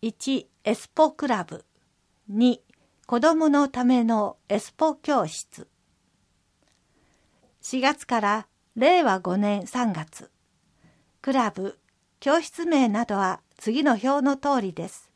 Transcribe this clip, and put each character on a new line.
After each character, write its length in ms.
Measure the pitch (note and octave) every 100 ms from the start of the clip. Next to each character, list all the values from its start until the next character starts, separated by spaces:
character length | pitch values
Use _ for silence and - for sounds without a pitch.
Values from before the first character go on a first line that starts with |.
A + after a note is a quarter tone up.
| A3+
一、 400 | - - C4+ - _
エ 120 | - A3+
ス 120 | -
ポ 240 | - D#4
ク 140 | D#4 C#4+
ラ 160 | A3
ブ。 220 | F3 - _ _ _ _ _ _ -
二、 340 | G3+ B3 A#3+ _ _ _ _ _
子 120 | A#3+
供 300 | D4 D#4+ D#4
の 200 | C#4+ C#4
た 140 | C4
め 200 | B3 B3+
の 340 | A3+ A3+ G3+ - _
エ 100 | G#3
ス 120 | -
ポ 220 | _ D#4+
教 320 | D4+ - C#4 E3+
室。 420 | - - - - _ _ _ _ _ _ _ _ _ _ _ _ _ _ _ _ _ _ _
四 220 | - C4
月 240 | C4 D4 -
か 160 | A#3
ら 260 | G#3 G#3+ - _ _ -
令 260 | C4 F4+
和 180 | C#4+ F#3+
五 160 | F#3 F#3
年 300 | G#3 G3+ F3+
三 280 | B3 A#3+
月。 360 | E3+ D#3 - - _ _ _ _ _ _ _ _ _
ク 100 | -
ラ 160 | C4+ A3+
ブ、 300 | F#3+ F#3+ - _ _ _ _
教 200 | - D#4
室 280 | D#4 - E4+
名 200 | D#4 B3
な 180 | G#3 A#3+
ど 100 | G3+
は 260 | F#3+ - _ _
次 260 | - A#3
の 100 | D4
表 280 | A3+ B3 C#4
の 160 | C#4 C#4
通 240 | C#4+ C4+
り 120 | G3
で 160 | E3 E3+
す。 200 | - -